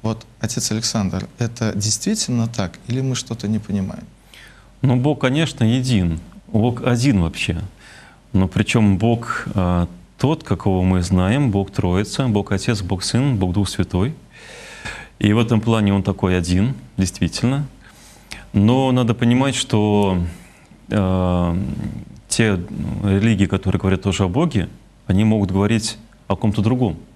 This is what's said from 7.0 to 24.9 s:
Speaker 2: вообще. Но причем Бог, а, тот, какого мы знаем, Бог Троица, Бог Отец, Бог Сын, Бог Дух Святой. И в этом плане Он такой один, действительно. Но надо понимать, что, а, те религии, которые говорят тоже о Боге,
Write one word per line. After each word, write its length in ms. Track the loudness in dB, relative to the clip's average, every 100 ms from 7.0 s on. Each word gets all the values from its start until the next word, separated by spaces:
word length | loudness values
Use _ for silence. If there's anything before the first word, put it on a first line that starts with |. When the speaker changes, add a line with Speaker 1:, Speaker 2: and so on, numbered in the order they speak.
| 2 2
Speaker 2:
вообще. 400 | 0 -2 -4 -4 -8 -16 -20 -20 -20 -20 -2
Но 140 | 0 2
причем 500 | 0 0 2 4 4
Бог, 500 | 2 0 -4 -8 -4
а, 340 | -2 0 0 -2 -6 -20 -2
тот, 260 | -2 -2
какого 380 | -4 -2 0 2
мы 200 | 2 2
знаем, 480 | 2 2 2 2 2
Бог 180 | 0 -2
Троица, 580 | -2 0 0 -2 -2 0
Бог 240 | 0 0
Отец, 300 | -2 -2 -4
Бог 220 | -4 -6
Сын, 340 | -2 0 0 0
Бог 160 | 0
Дух 160 | 0 -2
Святой. 460 | -2 -2 0 -2 -4 -18 -20 -20 -20 -20 -16 -14 -14 -18 0
И 140 | 2
в 40 | 4
этом 240 | 4 2
плане 320 | 2 2 2
Он 80 | 2
такой 340 | 0 0 2 2
один, 380 | 2 2 2 -2 -8 -4
действительно. 680 | -4 0 -4 0 -2 -2 -4 -12 -20 -20 -20 -20 -18 -18 -2
Но 380 | 2 4 4 4
надо 220 | 2 2
понимать, 400 | 2 2 4 2
что, 680 | -2 0 2 4 4 2 0 -2 -8 -20 -20 -20 -20 -2
а, 680 | 0 2 2 2 2 0 -2 -4 -6 -8 -10 -16 -20 -8
те 320 | 0 2 0 -4 -8 -6 -2
религии, 420 | 0 2 2 2 2
которые 340 | 2 0 0
говорят 220 | 0 0
тоже 220 | 0 0
о 60 | 0
Боге, 380 | 2 0 0 -4 -10 -20